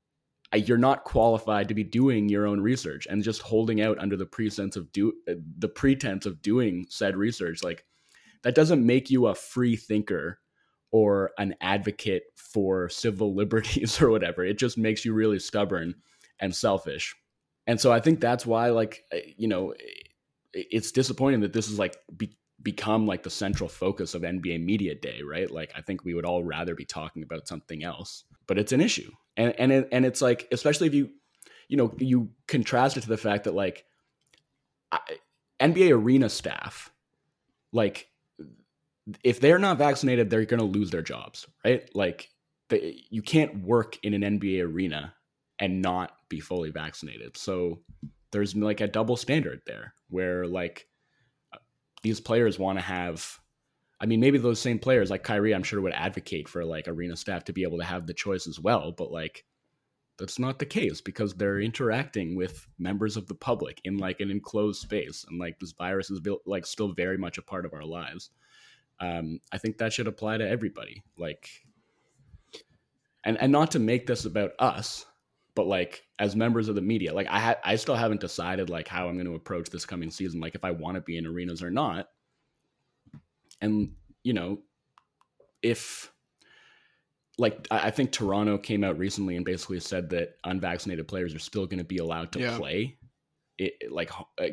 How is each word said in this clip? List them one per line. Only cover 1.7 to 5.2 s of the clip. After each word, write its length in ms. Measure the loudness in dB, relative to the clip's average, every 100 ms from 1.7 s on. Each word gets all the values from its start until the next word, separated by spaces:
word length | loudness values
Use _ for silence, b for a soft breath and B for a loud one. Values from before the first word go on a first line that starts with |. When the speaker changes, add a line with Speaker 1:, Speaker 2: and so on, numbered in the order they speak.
Speaker 1:
be 100 | -2
doing 440 | 0 4 4 4 4
your 160 | 2
own 160 | 2 2
research 460 | 2 0 -4 -10 -4
and 140 | -2
just 180 | -2 -4
holding 400 | 0 2 2 2
out 200 | 2 0
under 160 | -2 -2
the 100 | -4
pretense 480 | -4 -4 -2 -6
of 160 | -6 -6
do-, 240 | 0 0 0